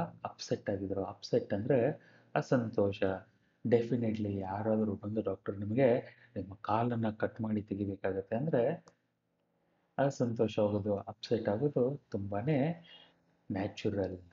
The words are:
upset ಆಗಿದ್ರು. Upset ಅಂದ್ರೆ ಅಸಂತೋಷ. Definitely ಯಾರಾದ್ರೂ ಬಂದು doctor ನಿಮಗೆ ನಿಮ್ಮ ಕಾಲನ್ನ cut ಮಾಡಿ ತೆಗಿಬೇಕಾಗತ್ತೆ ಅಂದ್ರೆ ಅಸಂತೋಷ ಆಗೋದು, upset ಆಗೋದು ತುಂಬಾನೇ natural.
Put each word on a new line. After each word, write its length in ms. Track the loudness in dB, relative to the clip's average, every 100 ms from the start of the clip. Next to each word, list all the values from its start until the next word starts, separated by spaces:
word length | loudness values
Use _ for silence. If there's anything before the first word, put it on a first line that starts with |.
| -2 -6 -12
upset 440 | -12 -4 -4 -2
ಆಗಿದ್ರು. 340 | -4 -2 -4
Upset 500 | -4 -8 0 0 0
ಅಂದ್ರೆ 260 | -2 2 4 4 0 -10 -20 _ -4
ಅಸಂತೋಷ. 680 | 2 2 2 2 2 2 0 -2 -6 _ _ _ 2
Definitely 720 | 4 4 0 0 -2 -2 -2
ಯಾರಾದ್ರೂ 560 | -4 -4 0 2 2 -2
ಬಂದು 260 | -4 -2
doctor 380 | -2 -4 -6 -6
ನಿಮಗೆ 300 | -2 4 4 4 0 -14 -12 -10
ನಿಮ್ಮ 180 | -10
ಕಾಲನ್ನ 560 | -10 -2 0 2 0 -2
cut 320 | 0 -4 -2
ಮಾಡಿ 200 | -2 -2
ತೆಗಿಬೇಕಾಗತ್ತೆ 760 | -2 -4 -4 -2 -2 -2 -2 -2
ಅಂದ್ರೆ 500 | 0 2 2 0 -8 _ _ _ _ _ _ _ _ _ _ 0
ಅಸಂತೋಷ 640 | 0 2 0 2 2 4
ಆಗೋದು, 380 | 2 2 0 -2
upset 520 | -4 -12 -2 0 2
ಆಗೋದು 520 | 0 0 2 0 -2 -6
ತುಂಬಾನೇ 500 | -6 -4 -2 0 2 2 -2 -10 -20 -20 _ _ _ _
natural. 680 | -4 -4 -2 -2 0 -2 -4 -12